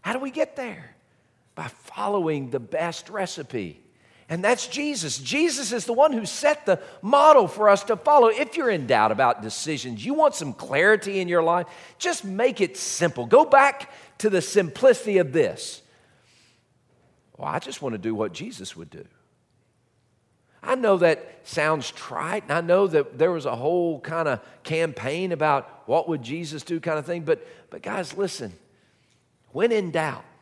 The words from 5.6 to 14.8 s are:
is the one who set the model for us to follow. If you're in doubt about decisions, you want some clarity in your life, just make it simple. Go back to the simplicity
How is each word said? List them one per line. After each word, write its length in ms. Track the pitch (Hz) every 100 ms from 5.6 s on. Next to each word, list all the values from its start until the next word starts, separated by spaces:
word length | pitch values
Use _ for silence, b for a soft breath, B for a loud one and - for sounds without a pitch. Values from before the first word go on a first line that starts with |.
| 240
is 140 | 233 190
the 60 |
one 200 | 233 302
who 140 | 247 202
set 400 | - 285 302 -
the 140 | 180 B B
model 460 | 196 285 302 294 190
for 220 | - 214
us 160 | 202
to 120 | - 220
follow. 320 | - 294 233
If 280 | 220 294 -
you're 140 | 262
in 180 | 190 127
doubt 240 | 120 107
about 280 | 107 127 123
decisions, 640 | 107 - 151 151 127 113
you 100 | 160
want 200 | 294 302
some 180 | - 151
clarity 680 | 117 - 135 185 214 196 196
in 80 | 175
your 160 | 175
life, 220 | 165 175 170 B B B
just 260 | 359 339
make 360 | 196 190 254 214
it 160 | 185 -
simple. 480 | - - 170 127
Go 200 | 117 240
back 480 | 302 269 277 277 - B B _
to 120 | 214
the 120 | 190
simplicity 760 | - 202 180 -